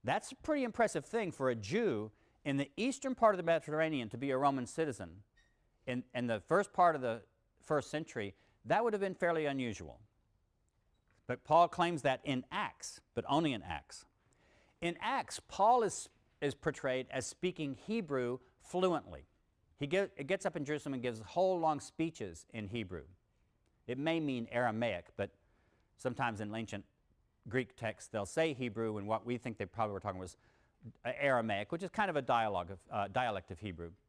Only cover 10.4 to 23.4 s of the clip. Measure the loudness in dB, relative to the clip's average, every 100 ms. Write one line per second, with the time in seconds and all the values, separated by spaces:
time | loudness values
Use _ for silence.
10.4 | _ _ _ _ _ _ _ _ -8 -8
11.4 | 4 6 6 4 0 2 2 2 0 -2
12.4 | -2 -6 -6 -8 -14 -14 _ -8 0 2
13.4 | 2 -2 -6 -8 -10 -20 -20 _ _ _
14.4 | _ _ _ _ -6 -4 -2 -2 -4 -12
15.4 | -10 4 6 6 4 -2 -12 _ _ _
16.4 | -4 0 -4 0 0 0 -2 -6 -6 -4
17.4 | -4 -2 -6 -6 -4 -4 0 0 0 -2
18.4 | -8 _ -4 2 2 2 -4 -16 -16 _
19.4 | _ _ _ _ 0 2 2 -4 -4 -2
20.4 | -2 -4 -4 -4 -4 -4 -4 -4 -6 2
21.4 | 4 4 2 0 -6 -4 -4 -2 -10 -10
22.4 | -10 -8 -4 -4 -4 -8 -10 -20 _ _